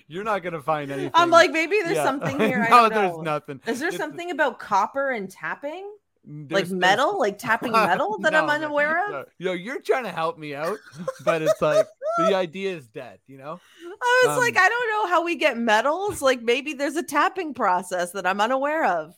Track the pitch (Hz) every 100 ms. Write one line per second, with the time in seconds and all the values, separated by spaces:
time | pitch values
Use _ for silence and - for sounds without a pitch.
0 | - 165 214 196 170 165 139 151 139 139
1 | 143 330 339 339 339 311 320 415 339 320
2 | - 277 - 269 220 - 226 240 226 220
3 | 190 165 160 151 - 135 - 240 330 359
4 | 302 - 349 311 285 220 - 196 208 277
5 | 277 240 185 - 160 185 285 339 403 415
6 | _ _ - 147 143 190 180 190 180 208
7 | 302 403 220 202 240 220 254 226 190 185
8 | 302 - 311 311 311 294 302 294 294 330
9 | 403 - - - 175 180 196 330 - 254
10 | 220 165 165 160 151 143 165 214 - 143
11 | 180 - 135 165 160 622 156 605 622 -
12 | 571 679 659 185 180 185 190 175 120 143
13 | 120 - - 135 143 175 _ - 339 415
14 | 480 494 508 - 466 466 370 466 466 427
15 | 381 349 339 294 302 233 233 214 190 349
16 | 403 339 269 254 233 254 285 269 285 285
17 | - 285 349 370 320 254 202 180 190 180
18 | 175 196 180 202 220 262 285 320 247 170
19 | 156